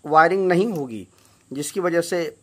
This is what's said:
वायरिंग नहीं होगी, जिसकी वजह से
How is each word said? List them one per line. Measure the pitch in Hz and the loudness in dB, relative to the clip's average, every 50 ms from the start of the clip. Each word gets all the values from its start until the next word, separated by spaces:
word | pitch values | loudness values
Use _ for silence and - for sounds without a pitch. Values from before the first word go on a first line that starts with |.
| _ | _
वायरिंग | 156 147 156 160 170 185 196 190 | 4 4 6 6 6 4 0 2
नहीं | 180 175 170 196 | 2 2 2 2
होगी, | 240 208 156 139 127 113 104 92 _ _ _ _ _ _ _ _ _ - | 0 -2 -6 -6 -8 -10 -14 -14 _ _ _ _ _ _ _ _ _ -10
जिसकी | 139 147 - - 202 | -10 -10 -8 -6 -4
वजह | 175 180 165 170 | -2 0 0 0
से | 165 170 190 175 165 147 - _ | 0 0 -2 -4 -4 -6 -8 _